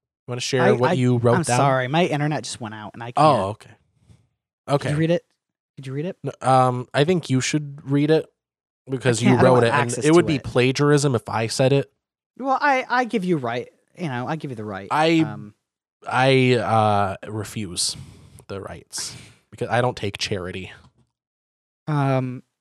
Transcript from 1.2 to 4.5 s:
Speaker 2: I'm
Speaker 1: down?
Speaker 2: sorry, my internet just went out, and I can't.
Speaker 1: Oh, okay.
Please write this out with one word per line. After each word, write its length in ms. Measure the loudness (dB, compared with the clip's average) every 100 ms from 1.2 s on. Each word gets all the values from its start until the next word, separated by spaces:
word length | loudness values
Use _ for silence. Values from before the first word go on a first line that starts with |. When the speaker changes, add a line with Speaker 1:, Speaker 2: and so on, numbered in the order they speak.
| 4 2
Speaker 2:
I'm 60 |
Speaker 1:
down? 120 | 2 2
Speaker 2:
sorry, 320 | 2 2 0
my 160 | 0
internet 380 | 0 0 -2 -4
just 160 | -8 -10
went 140 | -12
out, 160 | -12 -14
and 80 | -12
I 100 | -6
can't. 120 | 2
Speaker 1:
Oh, 180 | 4 4 0
okay. 200 | -6 -14 -20 _ _ _ _ _ _ _